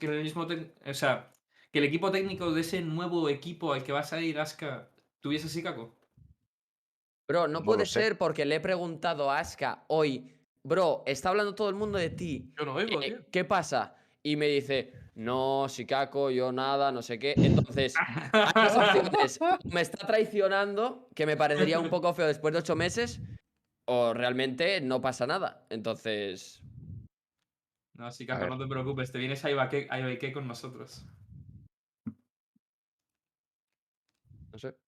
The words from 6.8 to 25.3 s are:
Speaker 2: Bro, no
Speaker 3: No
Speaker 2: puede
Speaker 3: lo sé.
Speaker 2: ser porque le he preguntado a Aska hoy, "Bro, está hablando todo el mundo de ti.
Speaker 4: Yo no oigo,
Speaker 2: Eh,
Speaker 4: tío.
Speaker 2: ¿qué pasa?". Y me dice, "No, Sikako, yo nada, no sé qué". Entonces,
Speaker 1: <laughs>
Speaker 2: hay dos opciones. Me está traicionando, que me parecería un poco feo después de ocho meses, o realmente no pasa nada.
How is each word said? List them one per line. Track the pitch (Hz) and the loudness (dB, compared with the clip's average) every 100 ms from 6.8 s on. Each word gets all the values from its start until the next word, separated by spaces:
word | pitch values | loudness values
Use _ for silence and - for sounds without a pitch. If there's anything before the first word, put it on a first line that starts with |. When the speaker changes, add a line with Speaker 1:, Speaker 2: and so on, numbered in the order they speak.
| _ _ _ _ - | _ _ _ _ -2
Speaker 2:
Bro, | 160 160 | 0 0
no | 160 | 0
Speaker 3:
No | |
Speaker 2:
puede | 202 214 | 2 2
Speaker 3:
lo | 196 | 2
sé. | 220 | 2
Speaker 2:
ser | 220 - | 0 0
porque | 165 156 143 | -2 0 0
le | |
he | 156 | 0
preguntado | 175 185 175 160 175 156 139 | 0 -2 -2 -4 -4 -2 0
a | 139 | 0
Aska | 170 - 135 - _ | -2 -4 -4 -4 _
hoy, | 156 156 127 - - _ _ | 2 2 0 -8 -20 _ _
"Bro, | 135 170 170 135 131 | -2 2 4 2 -2
está | 131 185 | -2 0
hablando | 202 208 | 0 0
todo | 196 214 | -2 -2
el | |
mundo | 196 214 202 | -2 -2 -2
de | 160 | -2
ti. | - 175 139 - - | -4 -6 -6 -8 -8
Speaker 4:
Yo | |
no | 147 | -4
oigo, | 135 226 147 | -2 -2 -2
Speaker 2:
Eh, | 139 | -2
Speaker 4:
tío. | 233 - | -6 -4
Speaker 2:
¿qué | 180 | -2
pasa?". | 180 196 - 123 101 - _ _ | 2 0 2 -2 -2 -8 _ _
Y | 147 151 | -2 2
me | 147 | 4
dice, | 143 127 135 - - - | 2 2 -2 -2 -10 -20
"No, | - 113 131 135 139 135 | -8 -2 0 2 2 0
Sikako, | 131 113 135 139 139 139 | -4 -2 0 0 0 2
yo | 127 127 | 2 0
nada, | 127 135 139 139 | 0 0 2 2
no | 123 | 0
sé | 113 117 | -6 -4
qué". | 139 - | 0 4
Entonces, | - - 127 135 131 - | 6 6 4 0 0 0
Speaker 1:
<laughs> | - 123 151 | -2 -4 2
Speaker 2:
hay | 220 208 220 | 4 6 6
dos | 208 226 | 6 8
opciones. | 208 190 185 415 415 - 330 359 | 6 6 4 2 2 2 2 2
Me | - 175 | 0 0
está | 165 - 175 | 0 -2 0
traicionando, | 220 214 208 190 196 202 202 240 247 - | 2 4 2 2 2 2 0 -2 -2 -14
que | - 151 | -2 0
me | 151 | 4
parecería | 151 147 156 165 | 4 4 4 2
un | 165 | 2
poco | 175 175 | 2 2
feo | 170 156 | 2 2
después | 147 151 | 2 0
de | 160 | 0
ocho | 160 160 | 0 0
meses, | 175 233 233 - 107 - - _ _ _ - | 0 0 -4 -6 -12 -14 -18 _ _ _ 0
o | 120 117 | 4 4
realmente | 117 123 127 131 127 170 190 | 2 0 2 0 0 0 0
no | 131 131 | 0 0
pasa | 131 123 | 0 -2
nada. | 127 | -2